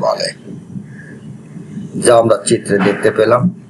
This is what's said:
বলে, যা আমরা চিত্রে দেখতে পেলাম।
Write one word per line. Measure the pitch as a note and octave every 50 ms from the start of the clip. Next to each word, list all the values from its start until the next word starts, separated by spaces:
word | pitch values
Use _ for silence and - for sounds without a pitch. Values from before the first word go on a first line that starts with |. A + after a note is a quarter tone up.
| -
বলে, | - - - - - - - - - - - - - - - - - - - - - - - - - - - - - - - - - - - - - - - -
যা | B2 A#2+ A#2
আমরা | A2+ A2+ G#2+ - - -
চিত্রে | A#2 G#2+ - - G2+ F#2+ F#2+
দেখতে | G2+ G2 - - A2+ G#2+
পেলাম। | - G#2+ A2 A#2+ B2 - F#3 - - - -